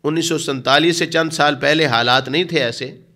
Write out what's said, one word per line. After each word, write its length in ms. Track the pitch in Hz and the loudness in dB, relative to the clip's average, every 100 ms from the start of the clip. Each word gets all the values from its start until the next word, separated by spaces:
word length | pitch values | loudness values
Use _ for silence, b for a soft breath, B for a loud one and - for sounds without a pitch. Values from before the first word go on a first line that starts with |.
उन्नीस 240 | 147 160 160 | -2 -2 -2
सौ 100 | 233 | -2
सैंतालीस 600 | 160 135 131 143 165 170 | -4 -4 2 4 4 0
से 80 | 165 | 0
चंद 260 | 165 165 | 0 -2
साल 220 | 160 147 139 | 0 0 2
पहले 280 | 139 151 151 | 0 2 2
हालात 420 | 117 117 131 131 | 2 2 2 2
नहीं 160 | 147 | -4
थे 140 | 180 160 | -2 -2
ऐसे 260 | 123 113 127 - _ | -2 -4 -12 -12 _